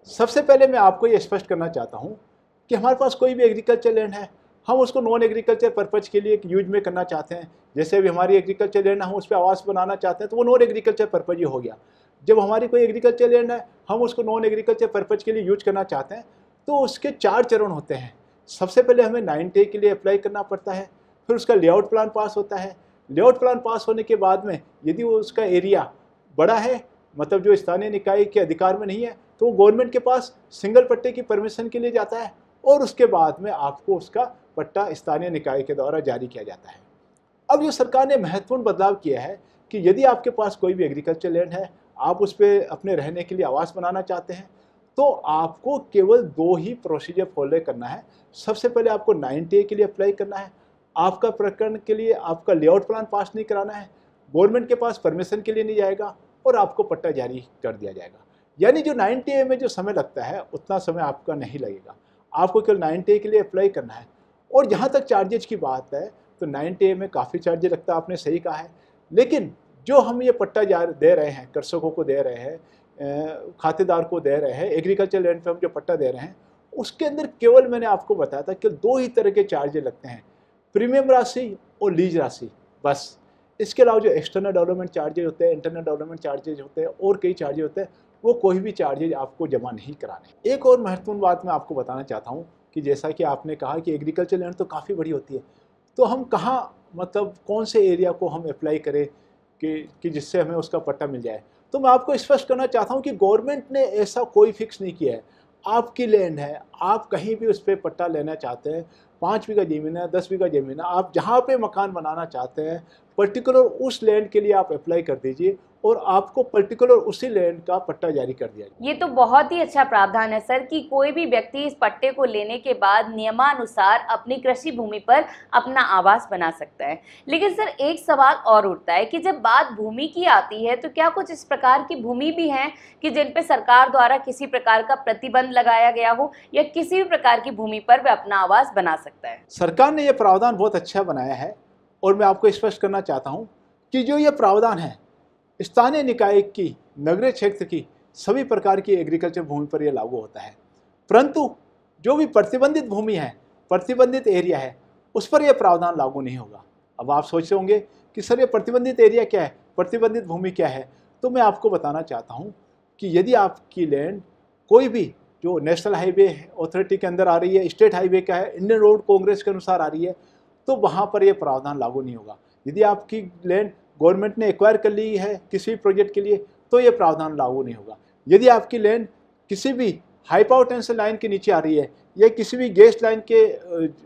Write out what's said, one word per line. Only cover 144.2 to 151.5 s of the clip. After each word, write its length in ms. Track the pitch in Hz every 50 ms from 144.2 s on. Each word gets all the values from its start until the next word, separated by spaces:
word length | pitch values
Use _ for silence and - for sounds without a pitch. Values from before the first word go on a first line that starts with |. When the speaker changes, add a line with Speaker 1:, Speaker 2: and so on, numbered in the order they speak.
| 302 294
Speaker 1:
प्रावधान 480 | 285 294 247 196 196 214 220 233 208 165
है, 260 | 165 165 - _ _ _ _ _ _ _ _ _ _ _ _ _
स्थानीय 420 | 180 - _ 247 233 254 294 302 285
निकाय 380 | 254 233 240 220 202 202 202
की, 360 | 202 202 - - 185 151 123 _ _ _ _ 147
नगरीय 320 | 143 156 170 190 240 262
क्षेत्र 340 | 254 - 202 202 202 202 180
की 220 | 160 180 160 127 _ _ _ _ _ _
सभी 300 | - - - 208 269 269
प्रकार 380 | - - 190 185 202 196 190
की 120 | 190 - 196
एग्रीकल्चर 480 | 180 165 151 160 165 175 170 165 180
भूमि 240 | 165 143 147 147 147
पर 180 | 147 160 151 151
यह 80 | 147
लागू 300 | 135 120 110 113 123 117
होता 180 | 107 104 _ 107
है, 160 | - 110 - _ _ _ _ _ _ _ _ _ _ _
परंतु 460 | - 226 277 294 - 320 294 -